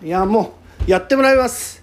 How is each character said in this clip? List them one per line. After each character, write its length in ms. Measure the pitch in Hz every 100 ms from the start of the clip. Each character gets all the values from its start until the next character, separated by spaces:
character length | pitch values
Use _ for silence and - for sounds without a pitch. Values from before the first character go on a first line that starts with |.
う。 60 | 160
い 40 |
や、 140 | 180
も 300 | 190 220 - - - - -
う、 40 |
や 100 | 185
っ 80 | 269
て 80 | 269
も 60 |
ら 100 | 262
い 40 | 269
ま 120 | 247
す。 340 | - - -